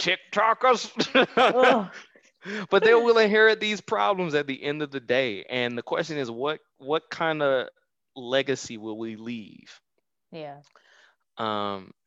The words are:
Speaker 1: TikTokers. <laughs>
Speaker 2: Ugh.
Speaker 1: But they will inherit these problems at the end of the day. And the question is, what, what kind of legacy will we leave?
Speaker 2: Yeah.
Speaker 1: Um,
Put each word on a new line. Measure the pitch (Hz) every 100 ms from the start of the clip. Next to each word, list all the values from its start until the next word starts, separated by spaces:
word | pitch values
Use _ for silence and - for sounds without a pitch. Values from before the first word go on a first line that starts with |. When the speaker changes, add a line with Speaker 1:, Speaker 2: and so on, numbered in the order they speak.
Speaker 1:
TikTokers. | 170 185 _ 208 220 220 254 226 - - - 262 220 -
<laughs> |
Speaker 2:
Ugh. | 240 247 254 247 185 - - _ _ _ 180 214 190
Speaker 1:
But | 196
they | 220
will | 233 233 226
inherit | 208 214 220 214
these | 214 202
problems | - 208 208 190 175
at | 147 143
the | 131
end | 143 151
of | 147
the | 135
day. | 117 127 127 95
And | - 127 120 120
the |
question | - 170 160 147
is, | 120
what, | 117 143 156 _ _
what | 135 160 -
kind | - 165 156
of | 143 131 110 - _ _ _ 135
legacy | 120 135 135 131 - 113
will | 110 110
we | 113
leave? | 110 113 117 98 - - - _ _ _ _ _
Speaker 2:
Yeah. | 165 147 143 _ _ _ _ _ _ _ -
Speaker 1:
Um, | 113 104 101 98 92 _